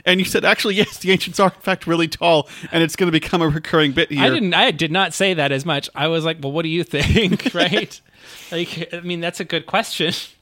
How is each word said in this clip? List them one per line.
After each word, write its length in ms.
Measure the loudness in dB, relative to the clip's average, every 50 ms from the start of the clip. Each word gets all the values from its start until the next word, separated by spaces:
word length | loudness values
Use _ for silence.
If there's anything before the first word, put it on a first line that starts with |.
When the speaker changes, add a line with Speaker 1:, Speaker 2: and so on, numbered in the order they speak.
| 0
Speaker 1:
And 140 | 0 2 2
you 60 | 0
said, 180 | 0 0 0 2
actually, 300 | 2 2 2 0 0 0
<laughs> 0 |
yes, 240 | 0 0 0 -2 -4
the 140 | 0 0 0
Ancients 260 | 0 0 -4 0 2
are, 140 | 2 2 2
in 60 | -2
fact, 260 | -4 -4 -4 -4 -2
really 220 | -2 0 0 0 -2
tall, 400 | -2 0 2 4 4 4 2 0 -8 -16 -14 -4 0
and 100 | 2 2
it's 140 | 2 2
gonna 160 | 0 0 2 2
become 280 | 2 0 0 0 2
a 80 | 2 2
recurring 440 | 0 -2 -2 0 2 2 2 4 2
bit 180 | 0 0 0
here. 140 | 0 2 2
Speaker 2:
I 40 | 2
didn't, 220 | 2 2 0 2 2
I 200 | 4 4 2 2
did 180 | 0 -2 0
not 240 | 0 0 0 0 0
say 180 | 0 0 0 2
that 180 | 2 0 0 0
as 120 | -2 -2
much. 240 | -2 -2 -2 -4 -6 -6
I 140 | -2 -2 0
was 160 | 0 0 0
like, 140 | -2 -4 -4 -6
"Well, 80 | -4
what 120 | -4 -2 -2
do 80 | -2
you 120 | -2 -2 -2
think?" 680 | -2 -2 -2 0 2 2 2 4 2 0 0 -2 -4
<laughs> 40 | -2
Right? 460 | 0 0 2 0 0 -2 -4 -10 -18 -20 _ _ _ -20 -20 -20 -20 -14 -8
Like, 420 | -6 -6 -6 -6 -8 -10 -10 -10 -10
I 60 | -10 -8
mean, 180 | -8 -6 -4
that's 180 | -4 -6 -6 -6
a 60 | -8
good 220 | -6 -6 -6 -4
question 460 | -2 -2 -2 -2 -2 -4 -2 -2 -2 -2 -4 -8 -12 -18 _